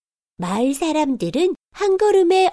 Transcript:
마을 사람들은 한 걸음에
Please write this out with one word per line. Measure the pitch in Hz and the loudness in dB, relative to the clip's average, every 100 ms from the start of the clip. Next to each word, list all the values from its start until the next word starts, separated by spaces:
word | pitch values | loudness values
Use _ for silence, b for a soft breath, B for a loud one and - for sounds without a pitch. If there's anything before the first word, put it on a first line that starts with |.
| _ _ _ - | _ _ _ -12
마을 | 180 208 262 | -6 -2 -2
사람들은 | 277 330 302 294 254 170 254 359 302 _ | -2 -2 -2 -2 -4 -4 -2 -2 -4 _
한 | - 403 381 | -4 0 2
걸음에 | 427 392 339 381 370 | 2 4 4 2 2